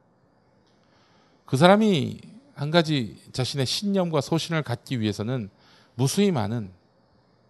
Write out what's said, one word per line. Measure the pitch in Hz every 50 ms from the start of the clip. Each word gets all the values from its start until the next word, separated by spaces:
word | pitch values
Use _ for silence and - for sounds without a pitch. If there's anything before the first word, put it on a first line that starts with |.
| _ _ _ _ _ _ _ _ _ _ _ _ _ _ _ _ _ _ _ _ _ _ _ _ _ _ _ _ _
그 | - 143
사람이 | 127 165 180 196 208 220 214 190 143 120 107 107 - - - - - - - _
한 | - 143 151
가지 | 156 175 160 151 151 139 117 95 - - - -
자신의 | - - 127 - - 139 131
신념과 | - - - 208 202 196 196 180 170 160 143
소신을 | 127 - 165 156 - - 170 160 139
갖기 | - 117 - - - 135 120
위해서는 | 107 107 98 - 104 113 131 127 104 95 - _ _ _ - - _ _ _
무수히 | 117 131 135 - 196 208 202
많은, | 175 123 101 98 117 120 104 92 92 _ _ _ _ _ _ _ _ _ _ _ _ _ _ _